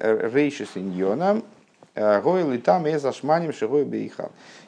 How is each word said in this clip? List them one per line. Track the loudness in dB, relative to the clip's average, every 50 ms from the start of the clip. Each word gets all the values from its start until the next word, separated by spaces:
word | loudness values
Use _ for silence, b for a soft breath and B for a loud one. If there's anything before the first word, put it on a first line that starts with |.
рейшис | 0 0 0 0 0 0 0 2 2 0 0 -4 -8 -8 -8
иньона, | -8 -6 -6 -4 -2 0 0 0 0 0 0 0 0 -2 -8 -16 -20 _ _ _ _ -20 -12 _
э, | 0 2 4 4 4
гойл | 4 2 2 2 2 0
и | -2 0
там, | 2 2 2 4 2
эз | 0 -2 0 -2
ашманим, | -2 -4 -2 0 0 2 2 0 -2
шигой | -4 -4 -2 0 0 0 0
бейхал". | 0 -2 -6 -6 -8 -8 -10 -10 -12 B B B B B B B